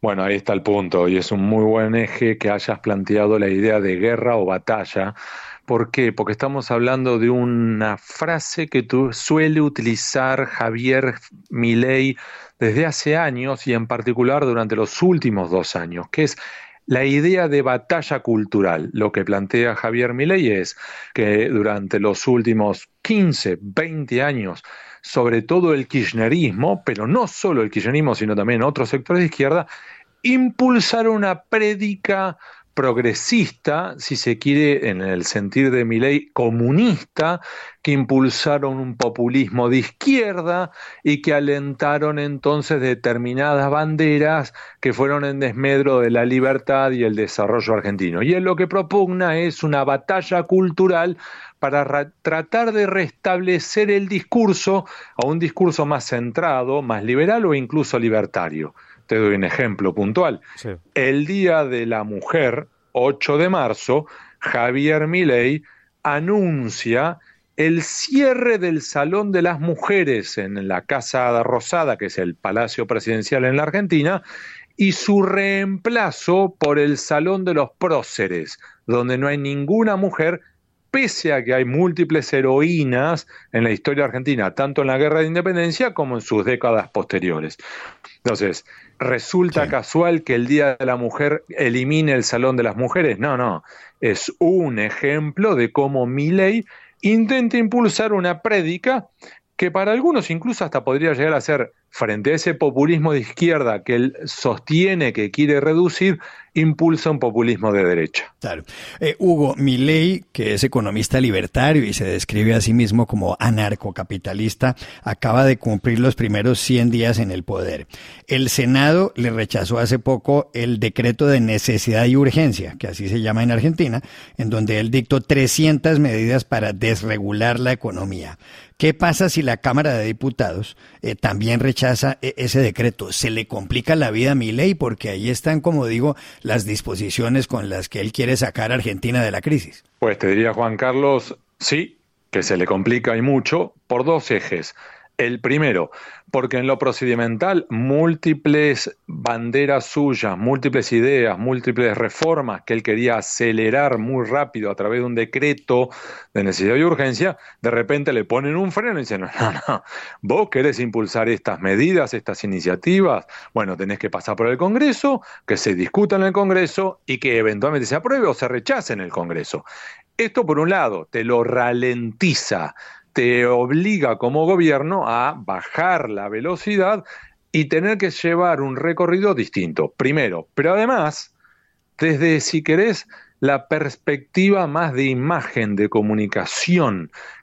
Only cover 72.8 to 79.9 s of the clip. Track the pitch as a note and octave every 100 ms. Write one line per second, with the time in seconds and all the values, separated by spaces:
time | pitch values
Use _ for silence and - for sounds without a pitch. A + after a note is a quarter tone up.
72.8 | A2+ A2+ A2 A2+ G#2+ C3+ B2+ C3+ D3+ F#3+
73.8 | G3+ D#3+ D3 F#3+ - - - - - -
74.8 | G3 - - G3+ F#3+ G3 G3 G3 G3 G3
75.8 | A3+ A#3+ G3+ - - F3+ G3 F#3+ D3 D3
76.8 | C#3+ C#3+ - D3+ E3 F#3+ F#3 D#3+ C#3 _
77.8 | F3+ D3+ A2 - G2 F2 D2+ - - -
78.8 | - A#2+ B2 B2+ C#3 D3 C#3 C#3+ C#3+ G#3+
79.8 | A3